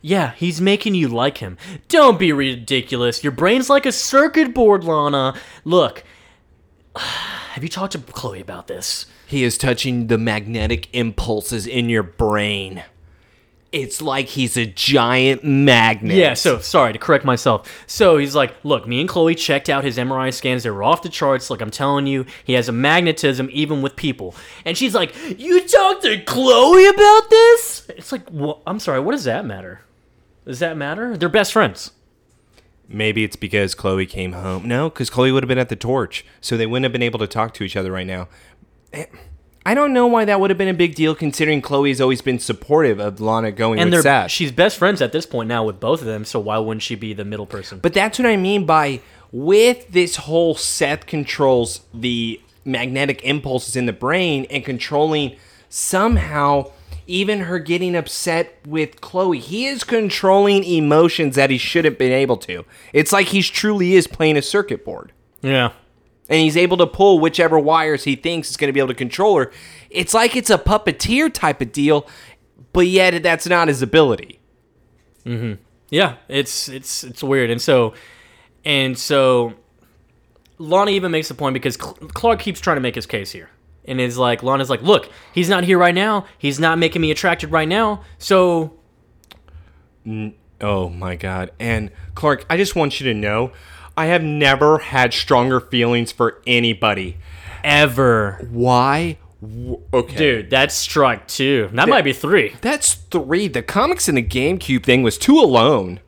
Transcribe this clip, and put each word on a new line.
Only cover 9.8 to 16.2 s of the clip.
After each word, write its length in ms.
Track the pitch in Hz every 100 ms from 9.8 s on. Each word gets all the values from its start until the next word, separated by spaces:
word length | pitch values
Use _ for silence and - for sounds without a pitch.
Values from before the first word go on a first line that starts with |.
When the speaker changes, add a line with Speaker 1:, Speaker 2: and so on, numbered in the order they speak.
| 135 123 113
Speaker 2:
the 100 | 113
magnetic 680 | 113 107 104 113 107 120 -
impulses 720 | 123 117 101 - 107 - 117 101
in 220 | 123 120
your 140 | 117
brain. 840 | 92 - 110 104 104 101 95 95 - _ - _ _ _ _ _ _
It's 280 | 156 135 -
like 260 | 156 135 135
he's 300 | - 123 127
a 100 | 113
giant 760 | 92 - 139 117 127 131 131
magnet. 760 | 151 139 139 120 113 110 110
Speaker 1:
Yeah, 180 | 185